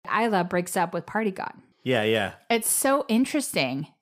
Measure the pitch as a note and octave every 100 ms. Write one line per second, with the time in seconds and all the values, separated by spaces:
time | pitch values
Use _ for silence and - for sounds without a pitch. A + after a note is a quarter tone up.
0 | - G#3+ A3+ F#3+ F3 F3+ F3+ F#3+ F3 E3+
1 | - G#3+ G#3+ F#3 - - _ _ B2+ A#2+
2 | A2 A2 F#2+ - - A#3 - - C4+ C#4
3 | - A3 C4+ D4+ - E3+ C3 C3+ D#3 _